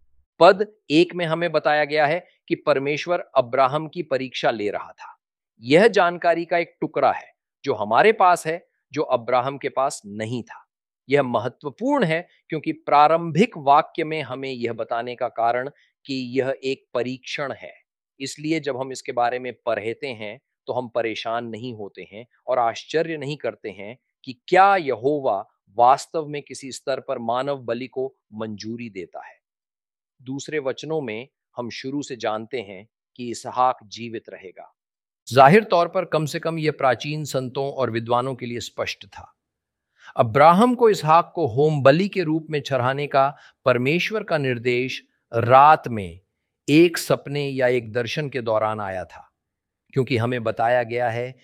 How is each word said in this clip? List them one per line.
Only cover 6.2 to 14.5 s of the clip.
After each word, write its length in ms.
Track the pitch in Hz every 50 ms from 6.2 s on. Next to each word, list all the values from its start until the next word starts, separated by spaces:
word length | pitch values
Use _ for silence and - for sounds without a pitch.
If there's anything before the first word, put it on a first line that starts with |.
| 170 175 170 170 170
का 140 | 165 180 170
एक 180 | 170 160 _ _
टुकड़ा 320 | - 151 - 151 135 120 95
है 200 | - - - _ _ _ _ _ _ -
जो 100 | - 117
हमारे 380 | 104 107 104 110 123 160 214 220
पास 320 | 220 196 180 180 165 -
है, 200 | 156 160 180 - _ _ _ _ _ 127
जो 100 | 139 151
अब्राहम 560 | - 127 123 117 110 123 127 120 135 143 135
के 100 | - 135
पास 300 | - - 131 139 143 - -
नहीं 360 | 101 101 107 110 110 123 123 107
था। 180 | - - - - _ _ _ _ _ _ _ _ -
यह 140 | 131 143 139
महत्वपूर्ण 840 | 127 120 113 107 127 - _ - 147 - - 208 262 294 285 226
है 220 | 160 160 165 175 _ _ _ _ -
क्योंकि 220 | - 156 - 160 156
प्रारंभिक 840 | - _ - 147 143 151 151 160 165 170 170 151 143 220 247 - 180
वाक्य 460 | 143 135 139 151 160 - - - 160
में 160 | 156 156 156 143
हमें 280 | 117 127 135 135 135